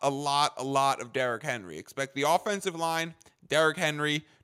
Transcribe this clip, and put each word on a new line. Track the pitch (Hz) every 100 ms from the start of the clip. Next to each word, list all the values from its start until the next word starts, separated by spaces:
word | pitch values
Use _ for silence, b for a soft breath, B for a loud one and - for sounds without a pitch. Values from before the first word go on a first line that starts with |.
a | 139
lot, | 139 143 143 147 -
a | 131
lot | 139 139 135
of | 120
Derrick | 131 127 113
Henry. | 151 123 92 78
Expect | - - 135
the | 139
offensive | 143 170 - 202 190 165
line, | 165 165 165 165 b b -
Derrick | 151 160 156
Henry, | 160 151 151 147 - b